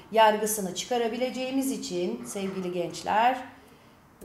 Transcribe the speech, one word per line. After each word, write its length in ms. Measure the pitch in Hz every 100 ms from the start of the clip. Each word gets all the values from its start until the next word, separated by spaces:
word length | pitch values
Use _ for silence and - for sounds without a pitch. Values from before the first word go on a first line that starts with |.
| -
yargısını 600 | 220 220 208 208 208 185
çıkarabileceğimiz 960 | - - 247 233 240 254 240 262 269 262
için 540 | 214 - 175 185 240
sevgili 480 | - 202 190 185 180
gençler, 680 | 175 165 - 180 202 240 262 - - - - - - - -